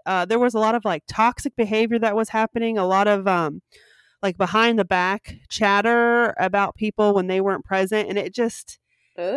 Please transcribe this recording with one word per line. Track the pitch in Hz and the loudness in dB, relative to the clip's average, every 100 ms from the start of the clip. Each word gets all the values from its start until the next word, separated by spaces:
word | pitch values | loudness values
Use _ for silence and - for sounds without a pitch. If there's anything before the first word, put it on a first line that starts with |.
| - | -2
Uh, | 185 180 | -2 0
there | 226 | 0
was | 247 | 2
a | 226 | 2
lot | 220 | 2
of, | 233 | 2
like, | 208 160 - | 0 -4 -4
toxic | - 226 - 277 - | 0 0 0 -6 -2
behavior | 214 214 226 233 | 0 0 0 0
that | 220 208 | 0 0
was | 220 | 0
happening, | 220 220 233 226 220 | -2 -2 -2 -2 0
a | 185 | 2
lot | 190 208 | 2 4
of, | 202 196 | 2 2
um, | 180 160 160 - - _ _ _ _ | 0 0 -4 -14 -20 _ _ _ _
like, | 196 180 | -6 -2
behind | 180 214 233 226 | 0 2 2 2
the | 185 | 0
back | 185 180 202 - - - | 0 0 -4 -8 -18 -14
chatter | - 208 202 220 233 233 240 233 - | -2 0 2 2 2 2 2 0 0
about | 185 202 196 - | -2 0 -2 -4
people | 214 208 208 | -6 0 2
when | 202 185 | 2 0
they | 185 | -2
weren't | 196 190 | -2 -4
present. | - 190 190 214 208 | -2 -2 0 -2 -2
And | 202 | -4
it | 185 | -4
just, | 214 233 - - - _ _ _ - 175 | -4 -4 -4 -16 -20 _ _ _ -10 -6